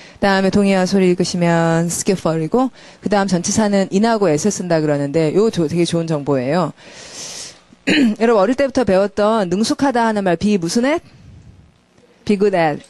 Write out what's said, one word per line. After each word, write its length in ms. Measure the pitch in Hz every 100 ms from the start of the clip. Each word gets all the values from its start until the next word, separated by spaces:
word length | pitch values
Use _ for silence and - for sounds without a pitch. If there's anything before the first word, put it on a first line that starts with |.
| - -
다음에 300 | 202 190 190
동의어 360 | 208 196 190 180
소리 240 | 196 185
읽으시면 760 | 180 180 180 170 170 165 165 170
skillful이고, 840 | 170 - 185 170 160 156 233 262 - - -
그 80 | -
다음 200 | 202 196
전치사는 640 | 180 170 208 208 202 190
in하고 360 | 196 226 226 196
s 200 | 147 202
쓴다 300 | - 185 165
그러는데, 540 | 151 143 143 151 156
요 160 | 170 220
조-, 180 | 190 160
되게 160 | 165
좋은 220 | 170 170 165
정보예요. 680 | 156 143 139 127 165 160 - - - - - - - - - _ - -
<clears throat> 320 | 302 247 214
여러분 220 | 226 226
어릴 120 | 190
때부터 300 | 254 277 254
배웠던 680 | 220 185 202 - 208 226 185
능숙하다 560 | 185 226 294 277 240 226
하는 180 | 214
말, 120 | 190 170
be 220 | 208 208
무슨 260 | 165 233 254
at? 180 | 330 - - - - - - - _ _ _ _ _
be 120 | - 208
good 180 | 208 190
at. 280 | 160 143 -